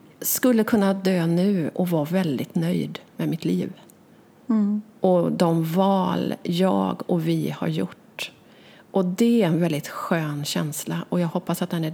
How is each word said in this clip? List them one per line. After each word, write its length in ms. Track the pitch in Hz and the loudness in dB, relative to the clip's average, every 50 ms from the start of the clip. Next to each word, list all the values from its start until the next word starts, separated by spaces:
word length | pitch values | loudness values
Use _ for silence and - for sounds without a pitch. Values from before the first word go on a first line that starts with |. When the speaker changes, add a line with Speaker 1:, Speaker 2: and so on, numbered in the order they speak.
| - - - - | -20 -20 -16 -8
Speaker 1:
skulle 440 | - - - - - 254 240 220 214 | -6 -4 -2 2 2 4 4 4 4
kunna 300 | - 233 208 196 196 196 | 2 2 4 4 2 2
dö 320 | 196 190 190 185 175 165 | 2 0 2 2 2 2
nu 440 | 170 170 175 185 208 202 175 151 - - | 2 2 2 2 2 2 2 0 -2 -2
och 140 | - 185 180 | -2 0 0
vara 160 | 170 156 147 | 0 0 0
väldigt 500 | 160 175 190 180 156 131 - - - - | 0 0 0 0 0 -2 -2 -4 -4 -2
nöjd 440 | 175 165 170 180 165 143 147 160 - - - - | -2 0 0 0 -2 -2 -4 -8 -12 -16 -16 -8
med 120 | - 165 151 | -6 -4 -4
mitt 160 | 156 156 - | -4 -2 -2
liv. 280 | 190 185 180 - 185 - - - - - - _ _ - - - - _ _ - - | -2 -2 -2 -2 -4 -8 -12 -20 -20 -20 -20 _ _ -20 -20 -20 -20 _ _ -2 0
Speaker 2:
Mm. 340 | 220 214 202 202 208 208 - - - - | 2 2 2 2 0 -2 -6 -10 -4 0
Speaker 1:
Och 320 | - 185 180 175 170 165 | 2 4 4 4 2 0
de 400 | 151 170 180 165 165 165 160 160 | 0 2 2 2 2 0 0 0
val 640 | 165 190 190 196 196 190 180 - - - - - - - | 0 2 2 4 4 2 2 0 0 -2 -2 -4 -4 -4
jag 600 | - - 175 170 190 185 196 196 190 185 - - - - | -4 -4 0 0 2 2 2 0 0 -2 -2 -4 -4 -2
och 180 | 185 165 160 170 | -2 0 0 0
vi 220 | 165 160 147 143 147 - | -2 -2 -2 -4 -6 -4
har 100 | - 170 | -4 -4
gjort. 640 | 156 180 185 - - - - - _ - - - - - _ - - - - - - - - _ | -2 -4 -4 -6 -8 -16 -20 -20 _ -12 -12 -12 -14 -20 _ -20 -20 -20 -20 -20 -20 -20 -20 _
Och 140 | - 196 185 | -2 0 0
det 380 | 180 185 - 233 233 240 233 | 0 2 2 4 4 4 4
är 40 | 196 | 4
en 140 | 160 165 165 | 4 2 2
väldigt 280 | 175 160 151 151 - - | 2 0 0 -4 -6 -8
skön 560 | - - - - 180 165 156 151 147 147 147 | -10 -10 -4 -2 -2 -2 0 -2 -4 -4 -6
känsla. 600 | - - 175 160 147 147 - - 160 165 170 - - | -4 -4 -4 -4 -4 -6 -8 -6 -6 -6 -6 -4 -4
Och 120 | 180 180 | -2 -2
jag 80 | 175 160 | -2 -2
hoppas 340 | - 180 - - 170 - | -2 -4 -4 -4 -4 -4
att 80 | 180 - | -4 -4
den 140 | 175 165 160 | -4 -4 -4
är 60 | 156 | -6